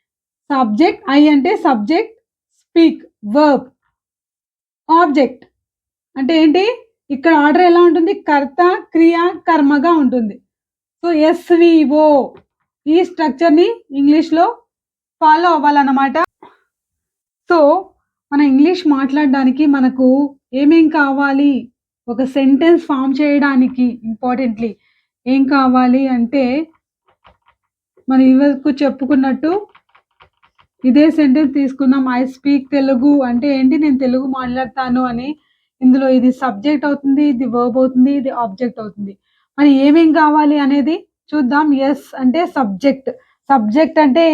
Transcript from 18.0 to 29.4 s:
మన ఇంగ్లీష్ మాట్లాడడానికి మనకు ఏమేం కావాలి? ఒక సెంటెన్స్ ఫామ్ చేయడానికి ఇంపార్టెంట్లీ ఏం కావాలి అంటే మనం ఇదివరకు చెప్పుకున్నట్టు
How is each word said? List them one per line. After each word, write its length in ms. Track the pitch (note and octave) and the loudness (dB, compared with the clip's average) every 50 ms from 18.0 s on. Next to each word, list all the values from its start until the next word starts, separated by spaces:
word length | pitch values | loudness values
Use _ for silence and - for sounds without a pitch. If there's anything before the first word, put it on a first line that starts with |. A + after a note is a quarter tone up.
| _ _ _ _ _ - C#4+ | _ _ _ _ _ -6 -2
మన 100 | C#4+ D4 C#4 | 0 2 2
ఇంగ్లీష్ 320 | C4 C4+ D4 E4+ F#4 F4+ - D#4 C#4+ | 2 2 2 2 0 0 0 -2 -2
మాట్లాడడానికి 720 | C4+ C4+ C4 C4+ D4+ D4+ C#4 B3+ C#4 C4 B3+ B3+ C4+ D#4 D4 C#4 | 0 -2 -4 -2 -2 -2 0 0 0 0 0 0 0 0 0 0
మనకు 320 | C#4 B3+ B3+ C4 C4 C4 B3+ C4 C#4 C#4+ C#4 - _ _ _ B3 C4 | 0 0 -2 -2 0 0 2 2 2 0 -4 -6 _ _ _ -6 -2
ఏమేం 260 | C#4+ C#4+ E4 E4 D#4+ D4+ | 2 2 4 4 4 2
కావాలి? 600 | D#4+ D#4 C#4+ C#4 C4+ C#4 C#4 C#4 C4+ C#4 C#4+ C#4+ C#4 A#3+ A#3 - _ _ _ _ _ _ _ A#3+ | 2 0 -2 -2 -2 -2 -2 -2 0 0 0 0 0 -2 -6 -12 _ _ _ _ _ _ _ -10
ఒక 140 | A#3+ - C4 C4 - | -6 -6 -6 -4 -2
సెంటెన్స్ 460 | D4 C4+ C4 C#4 B3+ E4 E4 F4 E4 - - | 0 0 2 2 2 4 4 2 2 0 -2
ఫామ్ 240 | D4 C4 C4 C4+ C4+ C4+ | -6 -4 -4 -4 -2 -2
చేయడానికి 680 | D4+ D4 C#4+ C#4+ C#4+ C#4+ C4+ B3+ B3+ B3+ B3+ B3+ B3 B3 A3 - - A3 | 0 0 0 0 0 0 0 0 0 0 -2 -2 -4 -4 -4 -6 -10 -12
ఇంపార్టెంట్లీ 640 | A3+ - - B3 B3 B3+ C4 B3 G#3+ G#3 A#3 A3+ G3 _ _ _ _ _ _ _ _ _ - | -10 -8 -6 -6 -4 -4 -4 -6 -6 -6 -8 -10 -10 _ _ _ _ _ _ _ _ _ -6
ఏం 160 | A#3+ C4 C4+ C4+ C4 C#4+ | -2 0 0 0 0 0
కావాలి 480 | C#4 C4 B3+ B3 B3+ B3+ B3 B3 C4+ C#4 C4 C4 | 0 0 2 2 2 2 2 2 0 0 -2 -2
అంటే 280 | A#3+ A#3 A3+ - C#4 C4 B3 C4 D4+ E4 - _ _ _ _ _ _ _ _ _ _ _ _ _ _ _ _ _ _ _ _ _ _ _ _ _ _ _ - | -2 -4 -2 -2 -2 -2 -2 -4 -4 -6 -8 _ _ _ _ _ _ _ _ _ _ _ _ _ _ _ _ _ _ _ _ _ _ _ _ _ _ _ -2
మనం 140 | C4 C4 C4 C4 | 0 2 4 4
ఇదివరకు 400 | C4 C4 C#4+ C#4+ C#4 C4+ - D4+ C4+ - | 4 4 4 2 0 0 -2 -4 -2 -2
చెప్పుకున్నట్టు 720 | D4 C4+ C4 - C#4 B3+ D4 C4+ C4+ C4+ B3+ B3+ | -2 -2 -2 -4 -4 -2 0 0 0 0 -2 -4